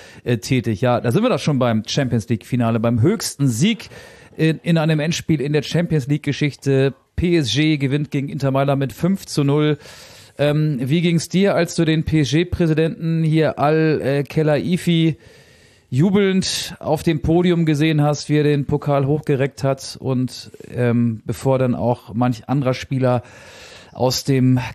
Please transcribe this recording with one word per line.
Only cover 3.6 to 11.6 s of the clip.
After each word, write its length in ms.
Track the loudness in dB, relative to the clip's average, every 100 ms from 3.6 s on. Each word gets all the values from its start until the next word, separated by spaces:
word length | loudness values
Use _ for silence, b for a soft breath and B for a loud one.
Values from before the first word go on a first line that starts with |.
| 0 0 -8 B B B B -2
in, 240 | -2 0
in 160 | 0 0
einem 220 | 2 0
Endspiel 400 | -2 -4 -2 -2
in 120 | 0
der 100 | -2
Champions 440 | 0 -2 0 -2 0
League 160 | -2
Geschichte. 720 | -2 -2 -2 -2 0 2 2 -2 _ -4
P 200 | 0 2
S 160 | 0
G 260 | 0 2 2
gewinnt 340 | 0 -2 -2
gegen 160 | -4 -4
Inter 240 | -4 -2
Mailand 260 | 0 0 0
mit 140 | -2
fünf 340 | -2 -2 -2 -4
zu 160 | -2
null. 360 | 2 2 2 0 B B B B B -2
Ähm, 400 | 0 2 0 -2
wie 200 | 0 2
ging's 280 | 2 0 0
dir, 280 | 0 2
als 180 | 2